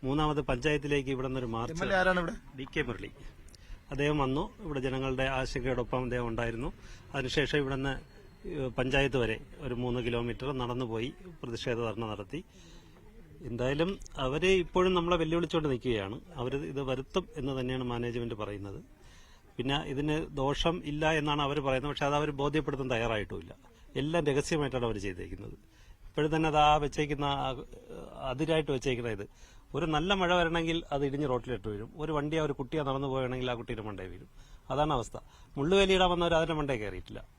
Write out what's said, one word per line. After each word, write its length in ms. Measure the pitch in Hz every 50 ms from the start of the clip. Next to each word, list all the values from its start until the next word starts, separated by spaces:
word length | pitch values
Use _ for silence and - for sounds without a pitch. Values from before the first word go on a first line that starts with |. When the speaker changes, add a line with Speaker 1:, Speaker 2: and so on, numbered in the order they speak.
| -
Speaker 1:
മൂന്നാമത് 360 | 131 139 151 156 151 151 143
പഞ്ചായത്തിലേക്ക് 680 | 139 - 135 123 123 156 151 147 139 147 147 143 135 131
ഇവിടെ 160 | 135 123 131
നിന്നൊരു 200 | 135 131 131 127
മാർച്ച്. 360 | 117 113 113 117 120 - 165 185
Speaker 2:
എം 60 | 196
എൽ 60 | 196
എ 20 |
ആരാണ് 240 | 185 185 185 185 180
ഇവിടെ? 360 | 175 170 - - - - - 131
Speaker 1:
ഡി 100 | 135 135 -
കെ 60 | 165 147
മുരളി. 280 | 120 113 92 98 104 - - - - - - - - - - - - - - - -
അദ്ദേഹം 280 | 143 135 143 147 151 151
വന്നു, 320 | 139 127 131 147 185 214 - -
ഇവിടെ 200 | 214 170 147 135
ജനങ്ങളുടെ 420 | 127 135 127 131 131 135 131 127 131
ആശങ്കയോടൊപ്പം 800 | 135 135 131 131 127 - 143 120 131 127 120 123 - - 127 127
അദ്ദേഹം 260 | 123 120 123 120 117
ഉണ്ടായിരുന്നു. 440 | 113 113 120 117 113 113 123 160 - - - - - - - - -
അതിനുശേഷം 440 | 143 127 127 - 156 143 127 - 151
ഇവിടെ 160 | 143 131 135
നിന്ന്, 260 | 131 135 139 131 120 - - - - - - - - - -
ഏഹ്, 200 | 175 151 135 131
പഞ്ചായത്ത് 480 | 117 - 127 131 131 139 139 139 117
വരെ 240 | 135 120 107 110 - - - - -
ഒരു 160 | - 135 123
മൂന്ന് 260 | 117 123 123 120 123
കിലോമീറ്റർ 580 | 120 117 117 120 117 120 117 107 127 135 147 131
നടന്നുപോയി 560 | 123 120 123 123 131 117 110 113 117 135 - - - 185 165 - -
പ്രതിഷേധ 340 | 127 117 110 - - 120
ധർണ 300 | 113 120 113 104 104 117
നടത്തി. 380 | 110 107 104 104 95 - 151 190 - - - - - - - - - - - - - - - - - - - -
എന്തായാലും 560 | 131 117 117 123 127 139 143 165 180 196 196 - - - -
അവര് 280 | 139 131 131 156 160
ഇപ്പോഴും 480 | 185 190 190 170 - - 185 180 190 185
നമ്മളെ 220 | 175 170 170 180
വെല്ലുവിളിച്ചുകൊണ്ട് 520 | 170 165 156 160 170 175 156 - 165 151 151
നിൽക്കുകയാണ്. 520 | 131 120 - 131 117 107 98 95 107 - - - -
അവര് 200 | - 123 127 127
ഇത് 260 | 139 151 165 151 135 143
വരുത്തും 460 | 131 131 127 135 - - 190 185 - -
എന്ന് 240 | - 123 139 135 131
തന്നെയാണ് 240 | 127 123 131 131 127
മാനേജ്മെന്റ് 500 | 123 120 120 120 120 117 123 120 117 113
പറയുന്നത്. 500 | 104 107 101 104 101 98 101 98 - - - - - - - - - - - - - - - -
പിന്നെ 260 | - 117 131 139 147 160
ഇതിന് 540 | - 143 131 147 151 151 156 165 - 147
ദോഷം 460 | 135 135 139 143 - - 170 165 180 151
ഇല്ല 260 | 147 147 151 160 156
എന്നാണ് 320 | 160 156 147 151 147 147 147
അവര് 180 | 139 143 151
പറയുന്നത്. 320 | 135 139 131 131 123 147 143
പക്ഷെ 140 | - -
അത് 80 | 143 143
അവര് 160 | 147 151 147
ബോധ്യപ്പെടുത്താൻ 600 | 151 135 139 143 143 156 147 151 143 131 135 127
തയ്യാറായിട്ടുമില്ല. 640 | 123 113 113 117 113 107 98 - 104 92 82 82 - - - - - - - - -
എല്ലാം 300 | - 135 151 160 170 160
രഹസ്യമായിട്ടാണ് 580 | 143 139 139 139 - 175 156 147 135 123 131 120
അവര് 140 | 117 110 104
ചെയ്തേക്കുന്നത്. 540 | 95 101 92 87 90 90 95 92 104 110 - - - - - - - - - - -
ഇപ്പോഴും 320 | - - - 151 156 151
തന്നെ 120 | 160 160 160
അത് 80 | 147
ആ 200 | 151 151 151 151
വെച്ചേക്കുന്ന, 480 | 156 147 143 - - 151 143 151 135 143
ആ, 320 | 143 139 139 135 131 131 - - - - - - - - - - - - - - 135
അതിരായിട്ട് 400 | 127 127 160 151 165 156 151 143
വെച്ചേക്കുന്ന 400 | 143 127 - 143 127 117 120 120
ഇത് 180 | 110 98 101 - - - - - - - - - -
ഒരു 120 | 135 160
നല്ല 280 | 165 156 151 156 180 202
മഴ 200 | 190 185 170 180
വരണമെങ്കിൽ 480 | 180 170 165 165 170 165 165 165 170 165 - 147
അത് 140 | 139 143
ഇടിഞ്ഞ് 220 | 139 131 143 151 135
റോട്ടിലിട്ട് 400 | 127 123 113 127 127 110 101 113
വീഴും. 240 | 104 101 110 - -
ഒരു 160 | 170 151 156 160
വണ്ടി 240 | 151 143 151 151
ആ 60 | 160 156
ഒരു 100 | 151 139
കുട്ടിയെ 300 | - 139 120 - 156 147
നടന്നു 240 | 135 135 135 139
പോവുകയാണെങ്കിൽ 440 | 139 131 131 131 123 127 127 127 127
ആ 40 | 123
കുട്ടിയുടെ 280 | 117 117 - 123 110 104
മണ്ടയിൽ 260 | 110 101 92 92 92
വീഴും. 200 | 87 87 - - - - - - - - - -
അതാണ് 220 | 131 135 147 151 151
അവസ്ഥ. 240 | 127 113 - - - - - - - - - -
മുള്ളുവേലിയിടാൻ 540 | - 139 156 190 196 196 190 190 185 185 180
വന്നവർ 240 | 175 170 175 170 165
അതിന്റെ 200 | 160 165 156 165
മണ്ടയിൽ 260 | 151 147 139 135 113
കയറിയിട്ടില്ല. 440 | 104 101 92 90 85 - 107 104 - - -